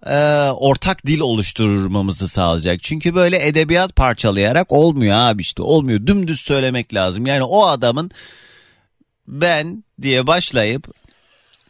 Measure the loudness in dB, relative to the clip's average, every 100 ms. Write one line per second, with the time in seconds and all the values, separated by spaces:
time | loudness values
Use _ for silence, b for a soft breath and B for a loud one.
0 | -4 0 2 2 0 2 2 2 0 -4
1 | -2 -2 0 -2 -4 -2 0 0 0 -2
2 | -2 -4 -4 0 0 0 -2 -4 -4 -4
3 | -2 2 2 2 0 0 2 2 2 2
4 | 0 2 0 2 2 0 2 4 4 2
5 | 2 2 2 0 -6 -6 0 2 2 0
6 | 2 0 0 -6 -2 -2 0 -4 -4 -2
7 | -2 -2 -2 -2 0 2 2 2 0 -2
8 | -6 B B B B B B B B _
9 | _ _ -18 -2 0 0 -4 -12 _ -8
10 | -2 0 2 0 0 -2 -2 -4 -10 -20
11 | _ b b b b b